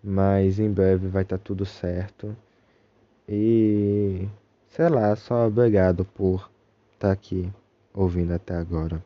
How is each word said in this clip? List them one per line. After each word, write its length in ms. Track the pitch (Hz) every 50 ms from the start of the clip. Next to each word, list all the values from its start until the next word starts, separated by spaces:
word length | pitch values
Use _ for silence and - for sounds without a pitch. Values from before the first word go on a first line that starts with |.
mas 560 | - 101 98 98 98 98 98 98 95 95 95
em 140 | 104 107 107
breve 380 | 101 98 95 95 95 92 95 95
vai 160 | 95 98 95
tá 120 | 95 95
tudo 280 | 95 - - 101 95 98
certo. 680 | 95 - - - 90 87 90 95 98 _ _ - 107 107 120 _ _ _ _ _ _ _ _ _ _ _ _ _ _ _ _ _
E, 960 | - 104 104 107 113 117 113 110 107 104 104 104 101 101 104 104 98 95 92 92 101 104 - _ _ _ _ _ _
sei 180 | _ - 160
lá, 260 | 170 160 123 107 104 104
só 300 | 110 - - 123 117 117
obrigado 580 | 113 104 117 123 117 107 98 92 92 90 87 92
por 440 | - _ - 98 92 92 95 - - _ _ _ _ _ _ _ _ _
tá 140 | _ - 101
aqui 400 | 95 98 _ - - 92 90 90 98 _ _ _ _ _ _ _ _
ouvindo 380 | 98 95 90 87 87 87 85
até 240 | 87 82 - - 90
agora. 480 | 85 85 82 87 80 80 80 82 82 90